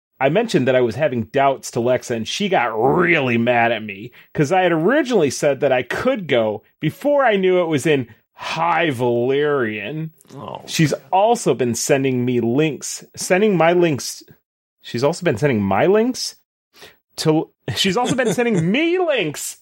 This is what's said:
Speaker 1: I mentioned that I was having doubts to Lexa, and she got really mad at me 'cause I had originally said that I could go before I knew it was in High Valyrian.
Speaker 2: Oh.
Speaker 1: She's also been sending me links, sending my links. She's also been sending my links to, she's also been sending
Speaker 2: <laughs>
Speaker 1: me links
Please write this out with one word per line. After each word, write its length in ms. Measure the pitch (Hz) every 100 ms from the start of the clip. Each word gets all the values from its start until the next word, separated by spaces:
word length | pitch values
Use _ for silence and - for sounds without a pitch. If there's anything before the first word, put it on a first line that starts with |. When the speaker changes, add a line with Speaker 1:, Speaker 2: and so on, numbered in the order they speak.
| _ -
Speaker 1:
I 80 | 135
mentioned 400 | 180 240 165 127
that 80 | 127
I 60 |
was 120 | 123
having 300 | 123 151 123
doubts 480 | 110 139 139 135 -
to 80 | 123
Lexa, 340 | 117 123 -
and 140 | 117 107
she 200 | - 202
got 300 | 180 120 110
really 600 | 127 156 175 165 127 117
mad 340 | 117 120 117
at 100 | 113
me 300 | 107 98 113 - _
'cause 180 | - 139
I 100 | 185
had 100 | 180
originally 580 | 165 175 285 254 226 143
said 300 | - 151 131
that 120 | 143
I 100 | 127
could 460 | 127 - 254 262 160
go 340 | 127 110 104 _ -
before 460 | 156 - 285 285
I 120 | 254 202
knew 240 | 185 180
it 40 | 165
was 200 | 151 160
in 220 | 143 120 - _
High 540 | _ - 160 165 165 165
Valyrian. 1200 | 120 123 120 123 135 147 143 113 107 101 156 160 _ _
Speaker 2:
Oh. 280 | - - - -
Speaker 1:
She's 260 | - 151 - -
also 420 | 185 214 233 175
been 200 | 123 123
sending 500 | 113 - 143 135 127
me 160 | 123 120
links, 640 | 113 123 156 131 - - - -
sending 400 | - 185 214 180
my 160 | 165
links. 500 | 180 170 127 - - - - _ _ _ _
She's 240 | - 120
also 200 | 143 170
been 140 | 170 117
sending 240 | 147 113
my 240 | 98 98 160
links 500 | 208 240 233 - - _ _ _ _ - _ _ -
to, 340 | 160 156 - _ - -
she's 200 | 196 196
also 180 | 247
been 180 | 254 226
sending 380 | 190 240 196 160
Speaker 2:
<laughs> 20 |
Speaker 1:
me 260 | 233 339 370
links 600 | 339 262 160 139 - -